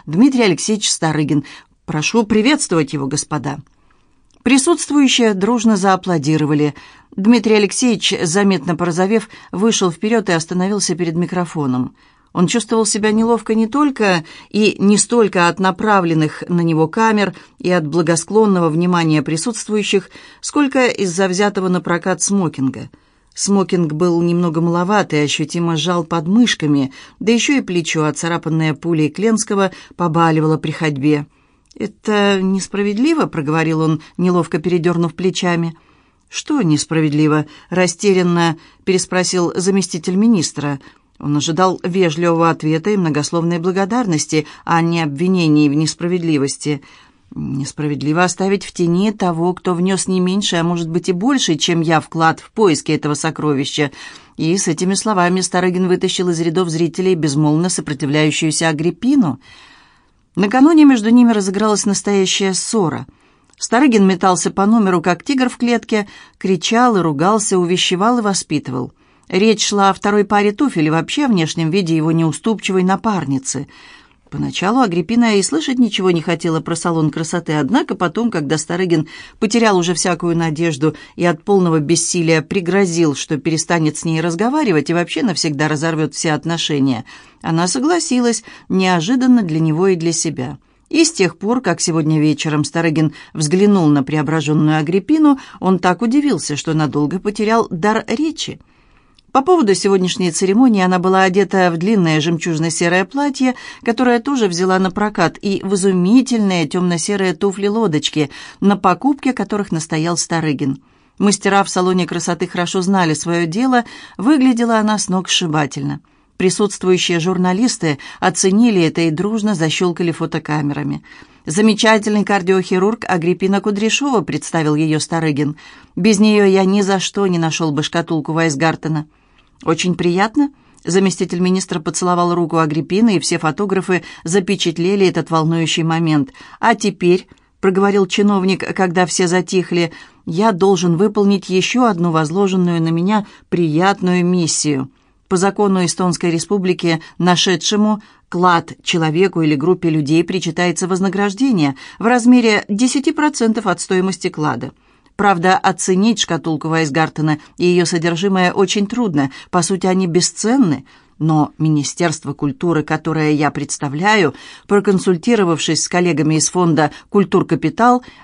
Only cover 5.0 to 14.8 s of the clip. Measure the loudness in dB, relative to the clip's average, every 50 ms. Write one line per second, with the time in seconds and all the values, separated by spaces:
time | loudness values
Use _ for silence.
5 | 4 4 4 4 2 2 2 2 0 0 0 2 2 2 2 4 4 2 2 2
6 | 0 -2 -2 0 0 0 0 0 0 0 2 2 0 0 -2 -6 -14 -20 -20 -20
7 | _ _ -8 0 2 4 4 4 4 4 4 4 2 2 0 0 0 0 0 0
8 | 0 -2 -2 -2 -2 -2 0 2 2 2 2 0 0 -4 -4 -2 -2 -2 0 0
9 | 0 2 2 0 -2 -4 -10 -20 -18 -10 -4 0 0 0 2 0 0 -2 -2 -4
10 | -2 -2 0 0 0 0 -2 -2 -2 -2 -2 -2 -2 -2 -2 -2 -2 -4 -4 -2
11 | -4 -4 -2 -2 -4 -2 -2 -4 -6 -4 -6 -4 -4 -2 -2 -2 -4 -6 -8 _
12 | _ _ _ _ _ _ -2 -2 0 0 0 -2 -2 0 0 0 0 0 -2 -2
13 | 0 0 2 2 2 2 0 0 0 -2 0 0 0 0 0 0 0 0 0 0
14 | 0 0 0 0 -2 -6 -14 -20 -18 -6 -2 0 2 2 2 2